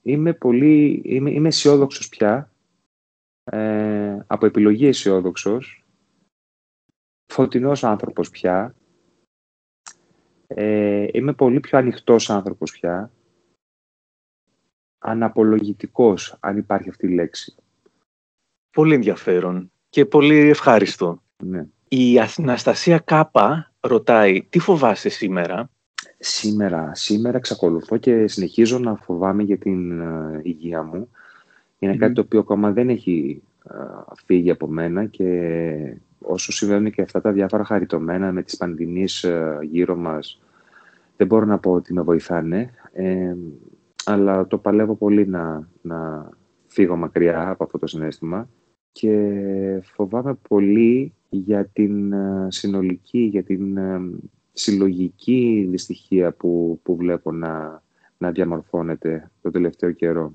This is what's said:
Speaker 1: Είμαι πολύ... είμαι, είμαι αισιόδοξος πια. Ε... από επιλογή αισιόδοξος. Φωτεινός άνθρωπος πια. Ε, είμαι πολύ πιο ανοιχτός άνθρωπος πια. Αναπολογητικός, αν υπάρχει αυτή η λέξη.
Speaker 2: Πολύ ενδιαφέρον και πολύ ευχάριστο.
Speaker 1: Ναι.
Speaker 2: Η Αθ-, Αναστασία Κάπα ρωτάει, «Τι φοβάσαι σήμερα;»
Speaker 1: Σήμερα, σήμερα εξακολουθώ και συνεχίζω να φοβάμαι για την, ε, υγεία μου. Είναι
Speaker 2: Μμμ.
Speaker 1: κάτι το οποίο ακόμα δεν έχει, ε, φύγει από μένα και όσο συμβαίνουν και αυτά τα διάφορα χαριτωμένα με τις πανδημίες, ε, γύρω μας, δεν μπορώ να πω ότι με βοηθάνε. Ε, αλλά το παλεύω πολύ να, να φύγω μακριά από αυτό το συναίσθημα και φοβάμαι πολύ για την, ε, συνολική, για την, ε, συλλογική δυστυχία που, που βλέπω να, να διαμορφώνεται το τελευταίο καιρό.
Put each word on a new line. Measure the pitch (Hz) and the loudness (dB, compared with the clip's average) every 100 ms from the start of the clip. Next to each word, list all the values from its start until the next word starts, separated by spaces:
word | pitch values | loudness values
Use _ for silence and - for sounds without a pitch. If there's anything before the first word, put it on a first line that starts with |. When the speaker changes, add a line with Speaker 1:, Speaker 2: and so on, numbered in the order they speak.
Speaker 1:
Είμαι | 113 147 160 | -2 0 0
πολύ... | 160 127 120 151 151 147 - - | 0 2 4 6 6 4 0 -2
είμαι, | 131 139 | -2 -2
είμαι | 143 156 | 0 0
αισιόδοξος | 151 143 143 139 - - | 2 4 4 2 -2 -14
πια. | - 104 123 147 _ _ _ _ _ _ _ _ _ | -2 0 0 -4 _ _ _ _ _ _ _ _ _
Ε... | - 107 107 107 107 104 104 101 - | -10 -6 -2 -2 -2 -2 -4 -8 -4
από | 107 107 | 2 2
επιλογή | 113 104 107 139 | 6 4 6 4
αισιόδοξος. | 123 98 95 90 85 98 117 135 - _ _ _ _ _ _ _ _ _ _ _ _ _ _ _ | 4 2 2 0 -4 -4 -4 -6 -20 _ _ _ _ _ _ _ _ _ _ _ _ _ _ _
Φωτεινός | - 131 123 131 139 | 0 0 2 0 0
άνθρωπος | 120 104 - - 85 | 0 -2 -4 -6 -8
πια. | - 92 92 117 _ _ _ _ _ _ _ _ _ _ _ - _ _ _ _ _ _ | -4 0 0 -2 _ _ _ _ _ _ _ _ _ _ _ -20 _ _ _ _ _ _
Ε, | 85 107 107 104 101 104 | -4 -2 0 0 0 -2
είμαι | 113 135 | -2 -2
πολύ | 139 131 131 | 2 2 2
πιο | - 139 | 2 0
ανοιχτός | 127 117 - 117 - | 2 -2 2 4 4
άνθρωπος | 104 98 87 80 | -2 -2 -6 -8
πια. | - 87 90 110 _ _ _ _ _ _ _ _ _ _ _ _ _ _ _ _ _ _ _ | -6 -4 -4 -8 _ _ _ _ _ _ _ _ _ _ _ _ _ _ _ _ _ _ _
Αναπολογητικός, | 107 113 110 113 110 107 104 101 - - 120 90 - - | -6 -2 0 4 4 4 0 -8 -6 4 4 4 -6 -8
αν | - 104 | -6 -4
υπάρχει | 101 98 92 | -2 -4 -4
αυτή | - 92 | -6 -2
η | |
λέξη. | 87 82 - - _ _ _ _ _ _ _ _ _ _ _ _ | 0 -2 -8 -18 _ _ _ _ _ _ _ _ _ _ _ _
Speaker 2:
Πολύ | - 156 | 2 4
ενδιαφέρον | 143 101 90 - 90 90 90 90 _ _ | 4 2 -2 0 0 0 -6 -8 _ _
και | - 139 | 2 4
πολύ | 151 147 151 147 | 6 6 8 6
ευχάριστο. | 147 139 113 98 - 87 85 _ _ | 6 6 6 4 -2 -4 -4 _ _
Speaker 1:
Ναι. | 92 92 76 _ _ | -10 -8 -10 _ _
Speaker 2:
Η | 131 123 120 | 2 6 6
Αθ-, | 110 - | 4 -2
Αναστασία | 156 - - 117 - 165 | -2 0 0 0 2 2
Κάπα | - 156 156 120 104 160 - _ 117 | 4 2 4 4 2 0 -6 _ 0
ρωτάει, | 117 - 117 104 113 - | 2 4 6 6 4 0
«Τι | 170 | -2
φοβάσαι | 160 170 123 98 104 | 2 2 2 2 -4
σήμερα;» | - 104 92 85 90 127 _ _ - - _ | -4 -4 -2 -4 -6 -10 _ _ -18 -18 _
Speaker 1:
Σήμερα, | - - 107 107 101 82 80 78 | -8 -4 -2 -2 -2 -2 -6 -8
σήμερα | - 104 120 123 | -2 -2 0 -2
εξακολουθώ | 123 107 90 82 - 107 | -4 -2 0 0 -2 -2
και | 131 117 104 | 2 2 2
συνεχίζω | - 92 - 113 127 | 0 -2 2 4 2
να | 120 104 | -2 -6
φοβάμαι | - 87 95 104 | -6 -2 0 0
για | 101 95 | 0 -2
την, | 98 92 87 85 | -2 -4 -4 -6
ε, | 82 80 78 78 | -6 -8 -8 -8
υγεία | 80 78 85 82 | -8 -8 -6 -6
μου. | 80 85 120 _ - _ _ _ _ _ | -6 -10 -12 _ -20 _ _ _ _ _
Είναι | 98 | -2
Speaker 2:
Μμμ. | 98 | 0
Speaker 1:
κάτι | 117 | 0
το | 117 | 0
οποίο | 104 110 | 0 0
ακόμα | 107 101 104 | 0 0 0
δεν | 101 123 | 0 0
έχει, | 117 - 85 71 73 _ _ | -2 -2 -2 -2 -8 _ _
ε, | - - 65 - - - _ | -20 -16 -16 -16 -20 -20 _
φύγει | 90 87 | 2 2
από | 82 78 | -2 -4
μένα | 78 85 90 107 | -4 -2 -4 -6
και | - 92 87 85 82 82 78 71 - _ _ | -2 -2 0 -2 -4 -4 -6 -10 -14 _ _
όσο | - 92 - | -6 -6 -6
συμβαίνουν | - 104 101 107 | -4 0 0 0
και | 101 | -2
αυτά | 92 95 | -4 -2
τα | 107 | 0
διάφορα | 98 95 107 104 | 0 0 -2 -2
χαριτωμένα | 104 78 82 80 90 95 | -2 -2 -4 -4 -4 -4
με | 92 | -4
τις | 87 - | -8 -8
πανδημίες, | 90 80 85 87 95 - | -8 -6 -6 -4 -4 -4
ε, | 90 85 80 76 78 | -4 -2 -4 -6 -4
γύρω | 82 90 87 | -2 -2 -2
μας, | 85 78 - - _ _ _ _ _ _ _ _ | -4 -6 -10 -20 _ _ _ _ _ _ _ _
δεν | 95 | 2
μπορώ | 110 107 | 4 2
να | 101 | 0
πω | 95 | 2
ότι | 90 - | 0 0
με | 90 | -4
βοηθάνε. | 85 82 - 85 80 92 127 _ - | 0 0 0 -4 -2 -4 -6 _ -16
Ε, | - 95 92 92 87 85 71 - _ _ - - | -6 -4 -2 -4 -6 -12 -18 -20 _ _ -10 -2
αλλά | 104 98 95 92 | 2 2 2 0
το | 107 | -2
παλεύω | 104 104 107 104 | 0 0 0 0
πολύ | 104 104 98 | 2 2 2
να, | 90 82 78 82 _ | -2 -6 -8 -12 _
να | 85 82 80 78 76 _ _ _ _ | -12 -8 -8 -10 -16 _ _ _ _
φύγω | - 90 87 | 0 2 2
μακριά | 82 85 85 82 90 | -2 0 2 0 -4
από | 90 | -6
αυτό | 80 82 | -6 -6
το | 80 | -8
συναίσθημα | 80 78 - 82 87 - _ _ _ _ | -8 -8 -8 -8 -8 -10 _ _ _ _
και | - 110 107 104 101 98 98 98 95 | -4 0 0 0 -4 -6 -4 -4 -6
φοβάμαι | 92 - 98 113 131 120 _ | -10 -8 -6 -4 -6 -10 _
πολύ | 101 101 104 117 123 143 _ _ | 2 4 4 4 2 -2 _ _
για | 101 95 104 98 | -8 -2 -2 -2
την, | - 104 104 101 | -2 0 0 -2
ε, | 101 98 95 95 | -4 -4 -4 -6
συνολική, | 92 101 98 95 90 _ 123 | -6 -4 -2 -2 -4 _ -2
για | 113 98 | 0 -2
την, | 92 95 98 98 | -4 -4 -4 -4
ε, | 95 92 90 87 - _ _ | -4 -6 -8 -12 -16 _ _
συλλογική | - - 101 98 90 90 _ - 127 120 110 92 | -6 -2 2 0 0 -6 _ -2 2 2 2 0
δυστυχία | 90 - - _ 92 87 | -4 -6 -12 _ 2 2
που, | - 87 85 85 82 | 0 -2 0 -2 -4
που | - 87 | -4 -2
βλέπω | 90 85 82 | -2 -2 -4
να, | 82 82 80 78 80 _ _ _ _ | -6 -6 -8 -10 -16 _ _ _ _
να | 90 | -6
διαμορφώνεται | 85 87 82 - 87 82 78 82 80 - _ | -2 -2 -4 -6 -6 -4 -6 -6 -6 -10 _
το | 87 | -6
τελευταίο | 87 85 - 87 | -2 -2 -2 -4
καιρό. | 82 85 82 78 | -2 -2 -2 -6